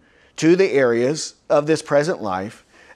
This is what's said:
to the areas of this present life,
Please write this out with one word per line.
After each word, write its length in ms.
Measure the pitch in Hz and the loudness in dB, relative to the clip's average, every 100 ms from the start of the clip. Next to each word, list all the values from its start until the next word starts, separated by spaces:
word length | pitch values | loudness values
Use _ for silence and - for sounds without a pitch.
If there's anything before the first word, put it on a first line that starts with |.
| _ _ _ - | _ _ _ -2
to 200 | 156 180 | 2 4
the 160 | 190 | 2
areas 600 | 123 127 117 123 156 - - - | 2 2 2 0 -2 -8 -16 -2
of 180 | 147 147 | -2 0
this 160 | 156 | -2
present 380 | - 143 151 151 | 0 0 0 -4
life, 440 | 107 92 101 - _ _ - | -6 -6 -8 -14 _ _ -20